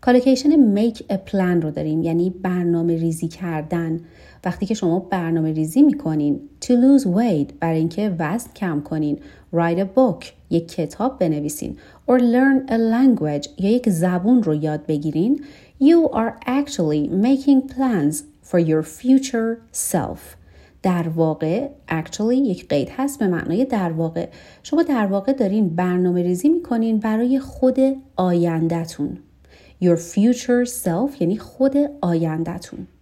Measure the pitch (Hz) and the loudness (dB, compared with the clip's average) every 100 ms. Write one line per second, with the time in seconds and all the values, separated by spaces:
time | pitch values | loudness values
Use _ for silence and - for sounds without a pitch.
0 | - 247 254 262 294 311 240 202 233 220 | 6 4 4 2 4 6 6 4 0 -2
1 | - 196 - 196 185 175 160 151 156 156 | -6 -6 -4 -2 2 0 0 -4 -4 -2
2 | 165 165 175 180 185 180 175 170 170 165 | 0 0 -2 -4 -4 -2 0 0 0 0
3 | 165 160 165 - 180 160 156 170 165 165 | -2 -4 -6 -8 -8 -6 -4 -4 -4 -6
4 | 165 - - - 185 175 196 214 180 170 | -10 -20 -20 -10 -8 -6 -4 -2 0 -2
5 | 185 190 165 165 160 156 156 247 294 - | -2 -4 -2 -2 -2 -2 -2 4 4 4
6 | 160 156 147 143 - - - 247 254 277 | -2 -2 0 -2 -6 -18 0 4 6 6
7 | 208 175 240 165 143 - 165 160 160 165 | 4 0 2 0 -2 -4 -2 0 0 -2
8 | 208 175 156 208 - - 185 151 147 160 | -4 -2 -4 -4 -8 -8 -4 -4 -4 -4
9 | 151 147 - - _ 170 170 170 196 220 | -2 -4 -10 -20 _ -2 0 0 0 2
10 | 262 180 - - _ 170 165 - 156 - | 2 0 -10 -20 _ -2 -2 -6 -6 -4
11 | 240 262 170 151 147 - - - - - | -4 -2 -2 0 -4 -8 -10 -12 -18 -18
12 | - 254 247 240 269 269 262 233 226 226 | 0 2 4 4 4 2 0 0 0 4
13 | 269 226 151 147 - - 190 240 247 170 | 4 4 0 -4 -6 -4 0 2 2 0
14 | 180 180 190 254 180 151 151 151 151 147 | 0 0 2 2 2 0 -2 -4 -4 -2
15 | 151 151 202 294 - - - - 269 339 | -2 0 0 0 -4 -20 -20 2 6 6
16 | 320 - 226 226 - 262 285 - 160 151 | 4 0 -2 -4 -4 -2 -2 -2 0 0
17 | 147 185 226 277 269 269 262 - 269 208 | 0 0 2 2 4 4 4 -2 0 2
18 | 147 151 - _ - 180 165 156 156 - | 0 -2 -10 _ -2 0 2 0 -2 -8
19 | 247 269 269 233 226 233 - - - 185 | 2 2 2 -4 -4 -6 -10 -10 -4 -2
20 | 117 - - - - - - _ 196 180 | -4 -8 -16 -20 -20 -20 -20 _ -2 -2
21 | 165 160 160 156 160 185 277 - - 160 | -2 0 0 0 -2 -4 -4 -12 -8 -8
22 | 160 - 214 254 269 180 - 147 127 - | -8 -4 -2 0 0 -4 -4 -4 -4 -4
23 | 277 277 202 170 - 175 262 226 180 165 | -6 -2 -2 -2 -2 -2 -2 -2 -2 -2
24 | 165 165 170 - - - - 302 330 262 | -4 -4 -10 -12 -20 -20 -4 -2 0 0
25 | 202 196 196 269 202 208 196 160 180 180 | 0 -2 -2 0 0 0 0 0 0 0
26 | 180 175 175 180 285 339 339 233 226 220 | 0 0 0 0 2 0 0 -2 0 0
27 | 220 220 240 269 269 - 254 254 269 269 | 0 0 0 0 -2 0 0 4 2 0
28 | - - 185 175 170 165 165 165 165 - | -8 -2 0 2 2 0 0 -2 -6 -6
29 | 147 180 - _ _ - - _ 180 170 | -8 -8 -16 _ _ -20 -20 _ 2 2
30 | 170 - 214 240 - 247 247 - - 165 | 0 0 2 2 0 0 0 -4 -4 -2
31 | 269 277 175 214 - - 269 277 285 294 | -2 -2 -2 -2 -8 -2 0 2 -2 -2
32 | 175 170 160 160 165 - - - 190 _ | -2 0 -2 -4 -6 -8 -14 -16 -16 _